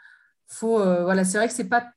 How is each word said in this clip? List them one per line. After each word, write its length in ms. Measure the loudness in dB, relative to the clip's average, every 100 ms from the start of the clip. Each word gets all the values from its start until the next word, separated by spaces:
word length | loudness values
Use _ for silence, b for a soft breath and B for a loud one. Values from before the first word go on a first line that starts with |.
| b b b b _
faut, 320 | -8 -2 2
euh, 240 | 2 2
voilà, 200 | 2 2
c'est 140 | 2 0
vrai 100 | -2
que 60 |
c'est 160 | -2 -2
pas 180 | -2 -2